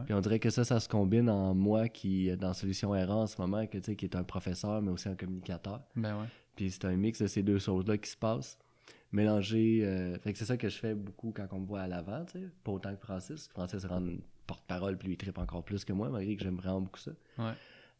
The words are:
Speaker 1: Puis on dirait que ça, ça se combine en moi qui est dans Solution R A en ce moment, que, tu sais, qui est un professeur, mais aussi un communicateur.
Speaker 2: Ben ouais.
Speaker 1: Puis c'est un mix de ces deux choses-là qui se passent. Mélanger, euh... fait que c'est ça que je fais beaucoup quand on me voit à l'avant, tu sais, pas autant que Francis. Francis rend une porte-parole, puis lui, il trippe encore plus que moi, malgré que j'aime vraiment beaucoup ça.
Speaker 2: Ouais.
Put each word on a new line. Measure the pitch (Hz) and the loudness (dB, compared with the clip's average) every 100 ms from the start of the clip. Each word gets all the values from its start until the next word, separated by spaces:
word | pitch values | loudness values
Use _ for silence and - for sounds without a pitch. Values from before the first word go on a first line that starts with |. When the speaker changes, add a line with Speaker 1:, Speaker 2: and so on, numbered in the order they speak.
Speaker 1:
Puis | 127 | 0
on | 101 | 2
dirait | 101 110 | 4 4
que | 117 | 4
ça, | 123 | 4
ça | 120 113 | 4 2
se | - | 4
combine | 107 95 117 120 | 4 6 6 6
en | 101 95 | 6 4
moi | 92 101 110 113 | 6 6 4 2
qui | - 98 95 92 | 0 0 2 2
est | 92 | 2
dans | 92 | 0
Solution | 92 98 95 101 | 0 -2 0 2
R | 98 92 | 2 2
A | |
en | 107 | 2
ce | 107 - | 0 0
moment, | 90 104 | 0 0
que, | 107 95 | -2 -4
tu | |
sais, | 107 | -4
qui | 101 | -4
est | 92 | -2
un | 90 | -2
professeur, | 90 92 92 90 104 107 | -4 -4 -4 -4 -2 0
mais | 98 | 0
aussi | 90 101 | -2 -4
un | |
communicateur. | 90 92 92 - 85 98 113 - | -6 -6 -6 -6 -6 -6 -10 -6
Speaker 2:
Ben | 117 110 104 | -4 -2 -4
ouais. | 113 - _ | -6 -12 _
Speaker 1:
Puis | - 95 | -4 -4
c'est | - | -2
un | 95 | 0
mix | 92 113 113 | 2 2 2
de | |
ces | 101 104 | 0 2
deux | 101 98 | 4 4
choses-là | 101 92 101 107 | 2 0 2 0
qui | - | -4
se | |
passent. | - 110 127 - - _ _ - - _ | -4 -2 -2 -6 -14 _ _ -20 -20 _
Mélanger, | 101 107 104 98 110 110 113 | 2 4 4 4 4 6 4
euh... | 98 92 90 87 | 2 0 -2 -4
fait | 104 | -4
que | 98 | -4
c'est | |
ça | 110 | -2
que | 120 101 | -2 -2
je | - | -2
fais | 110 | -4
beaucoup | 107 95 - 113 | -4 -6 -8 -8
quand | 107 95 | -8 -8
on | 95 | -6
me | |
voit | 95 98 | -6 -4
à | 92 | -4
l'avant, | 87 87 131 | -4 -6 -8
tu | 175 180 | -8 -10
sais, | 190 - | -12 -10
pas | 110 | -6
autant | 95 98 | -4 -6
que | 101 | -8
Francis. | - 92 - 78 - | -6 -8 -8 -12 -12
Francis | 95 90 98 | -8 -6 -4
rend | 92 90 | -4 -2
une | 87 87 - - | -2 -6 -10 -12
porte-parole, | - - - 90 98 92 | -10 -10 -6 -4 -2 -2
puis | 92 | -4
lui, | |
il | 85 | -4
trippe | 95 92 | -6 -6
encore | 90 87 | -4 -6
plus | - 101 | -4 -6
que | - | -2
moi, | 95 131 | -2 -2
malgré | 113 98 | -2 -2
que | 98 | -2
j'aime | 95 90 | -2 -2
vraiment | 95 95 | -2 -2
beaucoup | 95 - | -2 -8
ça. | - 160 _ - | -14 -14 _ -6
Speaker 2:
Ouais. | 113 - - - - | -6 -6 -14 -20 -20